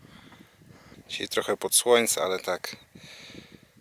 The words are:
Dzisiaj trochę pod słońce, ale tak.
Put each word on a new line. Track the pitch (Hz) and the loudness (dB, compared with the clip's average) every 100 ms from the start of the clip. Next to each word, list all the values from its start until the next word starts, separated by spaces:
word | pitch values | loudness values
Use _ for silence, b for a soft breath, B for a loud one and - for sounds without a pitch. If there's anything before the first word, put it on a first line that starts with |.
| B B B B B B B B B B - | B B B B B B B B B B -12
Dzisiaj | - - | -10 -4
trochę | 107 104 101 | -2 -2 -2
pod | 92 | 0
słońce, | - 120 120 113 - | 2 6 6 6 0
ale | 95 92 | 0 -2
tak. | 92 87 - - B B B B B B B B B B | -2 -4 -6 -14 B B B B B B B B B B